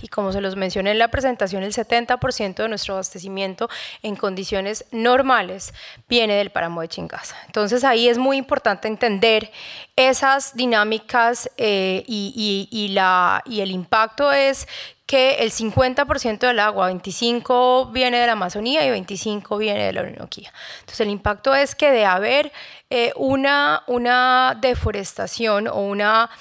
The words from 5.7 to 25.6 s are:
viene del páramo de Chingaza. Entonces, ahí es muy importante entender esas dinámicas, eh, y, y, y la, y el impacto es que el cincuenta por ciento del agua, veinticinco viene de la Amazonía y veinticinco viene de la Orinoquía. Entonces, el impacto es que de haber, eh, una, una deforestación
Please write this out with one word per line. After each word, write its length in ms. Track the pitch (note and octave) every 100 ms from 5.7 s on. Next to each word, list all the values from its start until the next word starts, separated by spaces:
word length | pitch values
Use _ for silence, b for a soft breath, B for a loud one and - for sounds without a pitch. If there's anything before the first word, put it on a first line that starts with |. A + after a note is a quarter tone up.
| B B B -
viene 260 | A#3+ A3
del 160 | G3+ G3+
páramo 300 | - E3+ E3+
de 60 | E3
Chingaza. 480 | - E3 - - - -
Entonces, 380 | A3 G#3 B3
ahí 240 | C4+ B3 A#3+
es 100 | A#3+
muy 180 | C4 C4+
importante 500 | C4+ C#4+ A3 F#3+ A3
entender 640 | G#3+ A#3+ G3 A3+ A3 G#3+ B B B B
esas 640 | - C4 C4 C4+ C#4 - A#3+
dinámicas, 920 | B3+ A3 G#3+ A3 - B3 A#3 A#3+ - -
eh, 460 | A3 G3 F#3+ F#3 -
y, 600 | G#3+ G3+ - G#3+ G3 G3
y, 60 | A3
y 120 | G#3
la, 540 | G3 F#3 F3+ F3+ - -
y 140 | G#3+
el 100 | G3
impacto 600 | F#3 F3 A3 A3 - C#4+
es 340 | C#4 C4+ C4+ - B B B -
que 300 | C4+ C4 -
el 160 | A3+
cincuenta 520 | - A3 B3 B3+ B3+
por 140 | C#4 C#4
ciento 300 | A#3+ G#3+ B3
del 100 | A#3+
agua, 280 | G#3+ G3 F#3
veinticinco 1040 | F#3 G3 E3+ A#3 A#3+ - B3 B3+ B3+ B3
viene 260 | A#3 B3 A#3+
de 80 | A#3+
la 60 |
Amazonía 520 | A3 F3+ G#3 A3+ D4+
y 60 | C#4
veinticinco 680 | G#3+ F#3 G3 A3 G#3 - G#3
viene 280 | G#3+ G#3
de 80 | G3+
la 80 | F#3+
Orinoquía. 520 | - - - - - B B B
Entonces, 200 | B -
el 100 | G#3
impacto 440 | G3+ G#3 G3+ C4+
es 220 | C4+ C#4 -
que 160 | D4
de 120 | B3
haber, 480 | G3+ F#3 G#3+ C4+ D4+ B B B B
eh, 220 | B3 A#3+
una, 720 | - C4+ C4+ C#4 C#4+ C#4+ D4+ -
una 720 | B3 A#3+ B3 B3+ B3+ B3+ A#3
deforestación 1080 | B3+ A#3+ A3 G#3 F#3+ - F#3+ - A3+ G3+